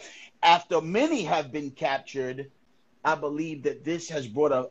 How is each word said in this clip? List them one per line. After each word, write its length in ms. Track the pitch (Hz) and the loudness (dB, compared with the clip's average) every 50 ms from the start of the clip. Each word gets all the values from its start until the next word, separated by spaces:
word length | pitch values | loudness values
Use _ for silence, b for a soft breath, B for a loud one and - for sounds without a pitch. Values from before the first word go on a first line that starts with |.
| B B B B B B B _ | B B B B B B B _
after 400 | - 165 170 170 - - 180 160 | 6 6 6 6 4 0 0 0
many 420 | 156 160 180 220 277 320 330 254 185 | 0 2 0 2 2 2 2 0 0
have 280 | 151 180 160 151 135 | 0 0 0 -2 -4
been 200 | 117 151 147 139 | -6 -8 -8 -8
captured, 800 | - - 160 147 139 135 - - - 139 131 127 127 131 139 139 _ _ _ _ _ _ _ _ _ _ _ | -8 -4 -2 0 0 -2 -4 -6 -6 -4 -4 -4 -4 -8 -10 -14 _ _ _ _ _ _ _ _ _ _ _
I 100 | 147 160 | 0 0
believe 480 | 151 151 147 147 151 160 165 156 143 127 | 2 0 -4 -4 -4 -4 -6 -6 -4 -4
that 200 | 147 - - - | -4 -4 -4 -4
this 260 | 151 170 170 170 - | -4 -4 -4 -6 -6
has 180 | 165 151 131 117 | -6 -6 -6 -4
brought 240 | 104 131 151 147 | 0 2 2 4
a, 180 | 135 127 127 127 | 4 2 0 -2